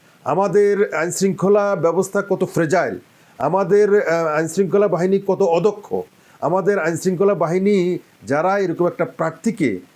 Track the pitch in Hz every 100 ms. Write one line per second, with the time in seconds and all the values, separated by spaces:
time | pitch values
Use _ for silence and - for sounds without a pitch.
0 | _ _ - 160 196 202 202 202 208 156
1 | 175 - 190 170 185 208 202 190 165 170
2 | 185 202 196 185 185 165 160 139 131 90
3 | - _ _ - 135 185 175 202 208 208
4 | 160 170 165 151 160 175 185 202 202 165
5 | 185 196 196 185 190 170 208 208 - 95
6 | - _ _ - 135 185 185 202 160 160
7 | 190 175 202 180 160 180 196 202 175 170
8 | - _ 101 143 180 202 185 156 175 -
9 | 165 - 160 160 226 - 135 92 -